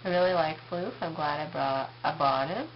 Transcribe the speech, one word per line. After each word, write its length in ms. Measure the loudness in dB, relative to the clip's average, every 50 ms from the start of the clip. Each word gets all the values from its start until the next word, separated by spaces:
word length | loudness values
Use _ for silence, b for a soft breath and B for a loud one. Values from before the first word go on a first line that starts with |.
| -2
I 40 | 2
really 240 | 2 4 4 4 4
like 240 | 4 2 2 0 -6 -8 -6
blue, 220 | -4 -4 -4 -4 -4 -4
so 60 | -6
I'm 80 | -6 -4
glad 340 | -2 -2 0 0 -2 -4
I 40 | -6
brought, 380 | -4 -2 0 0 0 0 -2 -4 -8 -4 -2
I 140 | -2 0
bought 340 | 2 2 4 4 4 2 0
it. 160 | -2 -4 -6 -8 -10